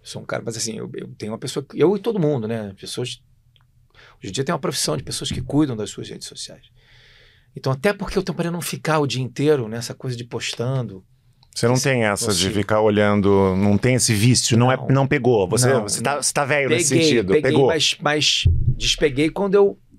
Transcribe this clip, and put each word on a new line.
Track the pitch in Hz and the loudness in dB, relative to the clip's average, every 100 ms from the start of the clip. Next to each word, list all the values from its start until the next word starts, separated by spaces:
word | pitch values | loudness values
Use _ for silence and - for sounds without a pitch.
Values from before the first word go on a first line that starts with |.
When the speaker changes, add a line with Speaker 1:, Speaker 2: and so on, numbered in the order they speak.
Speaker 1:
Eu | - | -14
sou | - | -16
um | |
cara, | - - | -8 -8
mas | 117 113 | -8 -8
assim, | 117 110 | -8 -8
eu, | 123 | -10
eu | 127 - 123 | -12 -14 -12
tenho | 107 | -12
uma | 117 | -10
pessoa | 135 156 | -8 -8
que, | 135 - | -8 2
eu | 156 | 2
e | 202 | 2
todo | 214 208 | -2 -2
mundo, | 151 139 107 | 0 0 -4
né? | 113 104 95 | -8 -10 -14
Pessoas, | - - 120 - _ _ _ _ _ _ _ _ - _ | -12 -8 -8 -10 _ _ _ _ _ _ _ _ -20 _
hoje | - | -10
em | |
dia | 107 | -6
tem | 135 | -4
uma | - | -4
profissão | 127 131 - 151 | -4 -4 -4 -6
de | |
pessoas | - - - | -8 -10 -8
que | 127 | -8
cuidam | 127 143 151 110 | -2 0 0 -2
das | 101 | -8
suas | - 113 | -10 -14
redes | 107 - | -14 -16
sociais. | - - - _ _ _ - _ _ _ _ _ | -14 -16 -18 _ _ _ -20 _ _ _ _ _
Então, | - 135 | -8 -4
até | 135 202 | 0 -2
porque | 202 190 196 | -2 -4 -4
eu | |
tenho | 190 | -4
pra | 165 170 | -4 -6
não | 170 | -6
ficar | - 139 - 156 | -8 -6 -2 0
o | 143 | 0
dia | 123 | -4
inteiro | 123 - 147 147 107 | -6 -2 2 2 0
nessa | 117 117 | -8 -10
coisa | - 135 120 | -10 -10 -10
de | |
postando. | 120 117 - - 120 131 113 95 _ _ _ _ _ | -10 -8 -8 -4 -4 -2 -6 -12 _ _ _ _ _
Speaker 2:
Você | - 120 | -2 0
não | |
Speaker 1:
Esse | 127 | 2
Speaker 2:
tem | 143 127 | 2 2
essa | 107 98 110 | 2 0 0
de | 92 | 0
Speaker 1:
nocivo. | 95 | 0
Speaker 2:
ficar | 107 101 107 | 0 0 2
olhando, | 107 104 104 104 98 98 98 | 4 4 4 4 4 4 4
não | 92 101 101 | 4 2 4
tem | 120 | 2
esse | 127 - | 2 2
vício, | 107 120 117 - 117 | 4 4 4 4 4
não | 127 | 4
é, | |
Speaker 1:
Não. | 131 135 | 2 2
Speaker 2:
não | 135 139 | 2 2
pegou. | 147 120 113 90 | 2 4 4 2
Você, | 113 123 | 2 4
Speaker 1:
Não, | 131 | 2
Speaker 2:
você | 104 - | 0 -4
Speaker 1:
não. | |
Speaker 2:
tá, | 117 143 | -2 -2
você | - | -2
tá | - | -2
velho | 139 143 131 | 0 0 2
nesse | 160 151 | 0 2
Speaker 1:
Peguei, | 131 | 2
Speaker 2:
sentido, | 160 120 95 | 4 2 4
Speaker 1:
peguei, | 151 131 | 2 4
Speaker 2:
pegou. | 131 127 | 4 4
Speaker 1:
mas, | 160 - - | 2 0 0
mas | 147 151 135 - - - - | -2 0 0 2 2 2 2
despeguei | - - - 156 131 156 | 0 -2 0 0 2 -2
quando | 160 196 | -2 2
eu | 202 202 196 _ | 4 4 0 _